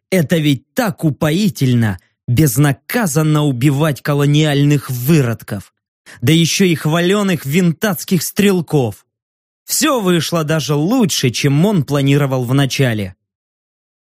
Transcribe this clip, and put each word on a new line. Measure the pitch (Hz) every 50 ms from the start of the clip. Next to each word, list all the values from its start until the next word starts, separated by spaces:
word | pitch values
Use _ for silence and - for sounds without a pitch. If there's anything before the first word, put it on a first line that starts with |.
| _ -
это | 190 185 151 - 180 165
ведь | 147 147 143 - - _ -
так | - 247 196 139 - 165
упоительно – | 160 127 - 165 151 156 190 220 185 - - 139 131 123 120 113 107 95 - _ _ _ _ _ -
безнаказанно | 120 127 160 139 104 143 147 143 139 - _ - - 247 226 160 123 156 156 156 151 151 151
убивать | 147 127 117 120 151 135 139 156 156 135 - -
колониальных | 156 147 143 143 143 147 151 156 151 139 139 143 147 147 139 - -
выродков, | 131 120 123 139 170 151 127 117 110 - - - 110 98 - - _ _ _ _ _ _ _ - - -
да | 120 147
ещё | 160 170 170 - - - 196
и | 180 160
хвалёных | 131 - 151 156 170 175 180 202 208 202 190 180 139 -
винтатских | 135 147 185 180 170 151 - - 214 175 - - - 190 156
стрелков. | - - - - 196 202 190 180 156 - - 147 123 110 98 - _ _ _ _ _ _ _ _ _ _ _ _ _
Всё | - - - - 311 277 240
вышло | 196 180 175 165 143 - 175 165 160
даже | 143 160 156 123 120 151
лучше, | 143 151 185 247 269 220 139 - - - 123
чем | 110 - - 143 139 147 170
он | 214 214 170 127
планировал | - 143 143 135 139 139 143 143 131 131 127 127
вначале. | 117 131 143 139 131 - - 135 123 113 107 98 92 - _ _ _ _ _ _ _ _ _ _ _ _ _ _ _ _ _ _